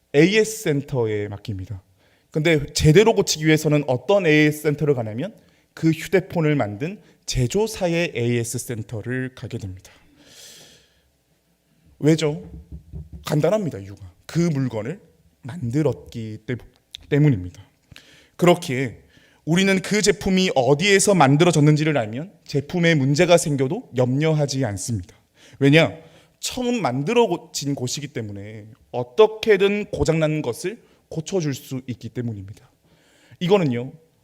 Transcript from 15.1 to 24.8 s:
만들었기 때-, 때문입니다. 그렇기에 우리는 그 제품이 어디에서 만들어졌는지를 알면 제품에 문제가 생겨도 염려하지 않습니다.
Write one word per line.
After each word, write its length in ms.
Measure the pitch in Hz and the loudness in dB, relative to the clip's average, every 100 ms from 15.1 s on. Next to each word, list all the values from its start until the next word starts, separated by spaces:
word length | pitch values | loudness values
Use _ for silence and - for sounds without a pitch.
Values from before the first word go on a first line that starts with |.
| _ _ _ | _ _ _
만들었기 960 | 127 175 117 135 147 117 - 117 110 107 - | -16 -8 -4 0 -2 -2 -10 -14 -12 -12 -8
때-, 100 | 120 - _ _ - - | -10 -10 _ _ -18 -2
때문입니다. 540 | 143 151 110 90 - - _ _ - _ _ _ - | 4 4 2 -4 -14 -20 _ _ -20 _ _ _ 0
그렇기에 640 | 175 254 - 160 131 98 _ _ _ _ - | 4 4 0 -4 -6 -8 _ _ _ _ -2
우리는 320 | 170 196 190 | 0 2 0
그 180 | - 208 | 0 0
제품이 520 | 208 185 202 185 185 | 2 0 2 2 2
어디에서 600 | 156 123 143 202 190 214 190 | 2 2 2 4 4 4 4
만들어졌는지를 840 | 135 147 175 160 147 151 156 143 | 6 6 4 4 4 4 2 -2
알면 340 | 107 117 180 _ - | -4 -8 -12 _ -8
제품에 480 | 139 135 180 170 | -6 -4 0 2
문제가 420 | 160 135 143 170 170 | 2 2 2 4 4
생겨도 540 | 170 143 131 196 - 123 | 2 -2 -2 -4 -8 -2
염려하지 680 | 123 131 160 151 143 135 | 0 0 0 0 -2 -2
않습니다. 520 | 123 101 | -4 -6